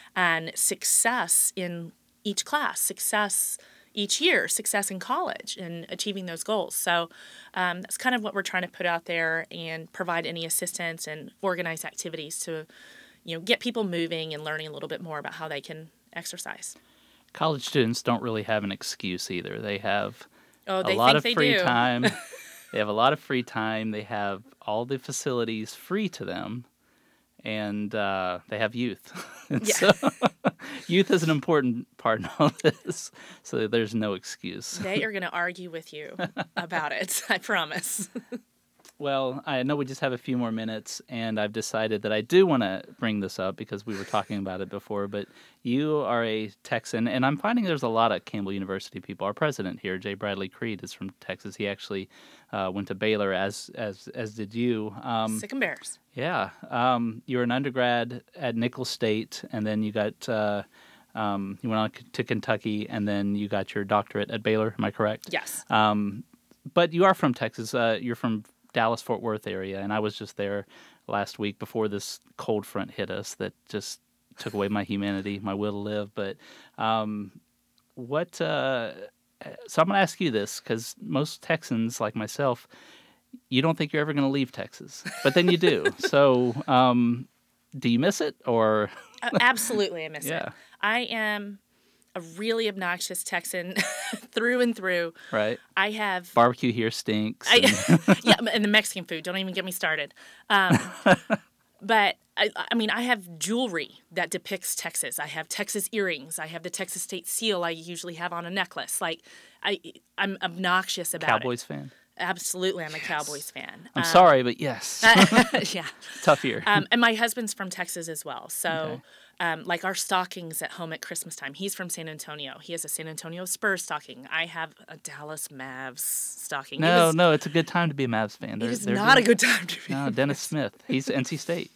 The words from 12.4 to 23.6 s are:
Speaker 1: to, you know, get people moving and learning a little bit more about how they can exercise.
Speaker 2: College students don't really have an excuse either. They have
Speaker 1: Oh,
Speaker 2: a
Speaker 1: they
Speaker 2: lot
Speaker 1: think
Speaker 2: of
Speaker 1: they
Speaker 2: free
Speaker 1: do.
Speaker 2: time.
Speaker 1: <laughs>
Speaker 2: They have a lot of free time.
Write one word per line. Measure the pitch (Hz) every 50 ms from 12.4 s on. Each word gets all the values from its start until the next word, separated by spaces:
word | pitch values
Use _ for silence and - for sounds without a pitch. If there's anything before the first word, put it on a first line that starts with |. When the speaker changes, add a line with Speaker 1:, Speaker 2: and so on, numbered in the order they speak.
Speaker 1:
to, | - 170 160 156 156 - - - - - - - - - _ _ _
you | 170 165
know, | 165
get | 175 220 240 -
people | - 240 240 226 208
moving | 185 175 170 165 165 170 160 160 160 151
and | 147 156
learning | 151 156 156 156
a | 156
little | 147 139 156
bit | 147 156 -
more | 180 160 156
about | 143 - - -
how | 160 160
they | 156 151 139
can | - - 156 160 160 156 _ _ _ _ -
exercise. | 170 170 - 180 180 - - - - - - - - _ _ _ _ _ _ _ _ _ _ -
Speaker 2:
College | - 156 160 151 131 -
students | - - 127 117 113 120 - -
don't | 123 120 107
really | 120 117 113 107 104
have | - 110 107 98
an | 98
excuse | 98 - - - - - - 92 90 87 - -
either. | 92 85 - 98 104 -
They | 110 104 101 98
have | - 98 101 104 104 104 113 - - - _ _ _ _ _ _ _
Speaker 1:
Oh, | - 190 190
Speaker 2:
a | -
Speaker 1:
they | - 190
Speaker 2:
lot | 147 120
Speaker 1:
think | 131 143
Speaker 2:
of | 151 -
Speaker 1:
they | 233 240
Speaker 2:
free | 165 147 - 220
Speaker 1:
do. | 190
Speaker 2:
time. | 180 135 120 117 123 127 120 120 247 214
Speaker 1:
<laughs> | - - - - - - - - - - - - -
Speaker 2:
They | 107
have | 107 104
a | 104
lot | 110 120 139 151
of | 147
free | - - 139 127 123
time. | - - 113